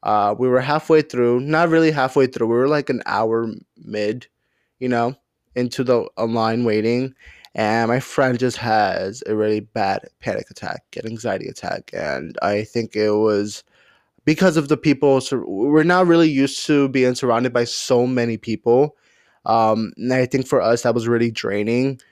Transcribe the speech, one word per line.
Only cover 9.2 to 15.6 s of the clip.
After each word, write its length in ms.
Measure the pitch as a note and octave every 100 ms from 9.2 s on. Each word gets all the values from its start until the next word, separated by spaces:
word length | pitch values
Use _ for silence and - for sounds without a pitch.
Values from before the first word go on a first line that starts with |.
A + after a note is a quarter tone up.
| -
a 80 | G#2+
really 240 | G#2+ G#2+
bad 480 | G#2 A2+ G2 G2 - _
panic 300 | - G2+ -
attack, 320 | - G2 - _ -
an 100 | A2
anxiety 400 | A2+ A#2 F#2+ -
attack. 420 | - F2+ - -
And 420 | - D2+ C2+ D#2 -
I 220 | F#2 G#2
think 320 | G#2+ A#2 A2+ G#2+
it 140 | G#2+
was 500 | G#2 A2 G#2 G#2 - - _ _ _ _ _
because 320 | - D#3 F#3+ D#3+
of 120 | C#3+
the 80 | D3+
people 440 | D#3 C3+ C#3+ C3+
sur-, 260 | C3 C3 -
we're 380 | F#2+